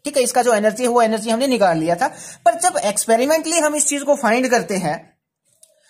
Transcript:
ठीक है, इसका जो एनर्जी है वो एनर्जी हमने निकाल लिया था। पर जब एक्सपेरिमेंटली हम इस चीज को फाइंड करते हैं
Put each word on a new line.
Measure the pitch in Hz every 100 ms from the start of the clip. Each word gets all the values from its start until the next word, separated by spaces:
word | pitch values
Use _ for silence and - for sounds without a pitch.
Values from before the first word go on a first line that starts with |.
ठीक | 294 285
है, |
इसका | 240 247
जो | 240
एनर्जी | 208 214 214
है | 247
वो | 240
एनर्जी | 220 220 220
हमने | 226 269
निकाल | 233 190 160
लिया | 160 175
था। | 269 - - - 339
पर | 339
जब | 359 -
एक्सपेरिमेंटली | 208 202 - 226 277 320 320 330
हम | 302 302
इस | -
चीज | 277
को | 277 277
फाइंड | 214 240 254
करते | 233 170 190
हैं | 165 165 - _ _ _ _ _ - _ _